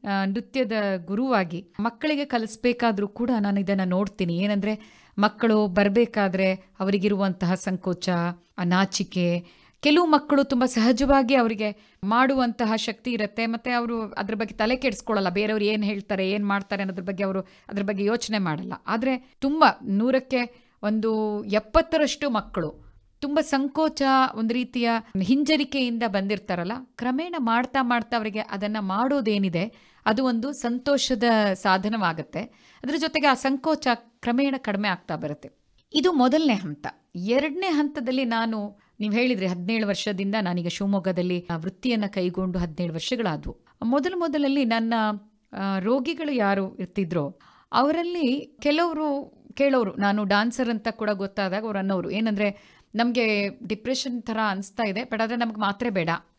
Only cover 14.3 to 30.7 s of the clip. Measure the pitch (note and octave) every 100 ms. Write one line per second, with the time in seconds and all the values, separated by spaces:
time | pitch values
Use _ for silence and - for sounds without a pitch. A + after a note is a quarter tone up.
14.3 | G#3+ A3 - A3 C4 C4 G3 - G#3 F#3+
15.3 | F3+ G#3+ A3 G#3 G#3+ G#3 G3+ G3 G3 F#3+
16.3 | G3+ G3+ G3 G3 G3+ G3 F#3+ F3+ F#3+ G3
17.3 | F#3+ F#3 - - G3+ G3 G3+ G3+ A#3 A3+
18.3 | G#3+ F3+ D3+ F#3 - - A3 B3+ B3+ -
19.3 | _ C4+ D#4 C#4+ - - G3 A#3+ C4 B3+
20.3 | C4 A#3+ - _ _ G#3 A3 A3 A3 G#3+
21.3 | G#3 G#3 G#3 - D#4+ D#4+ D#4+ D4 - C#4+
22.3 | A3 - - D#3 - - - _ _ C#4+
23.3 | D4 D4+ C#4 C#4 D4 D#4 D#4 C4+ C4+ C4
24.3 | G#3+ A3 A#3+ B3 B3 A#3 A#3 A3 F#3+ F#3
25.3 | C4+ D4 D#4 C#4+ C#4 B3 A#3 A#3 G3 G3
26.3 | G#3 - F3 F3 B3 B3+ - A#3+ C4 F4
27.3 | F4 A3+ A#3 B3+ C4+ B3 A#3+ A3+ A#3+ A3
28.3 | G#3 - G3 G#3 G#3+ G3 F#3+ B3+ C#4+ A3
29.3 | G#3 F#3+ E3 G3+ - - _ - A3 C4
30.3 | A#3 B3+ C#4 A#3+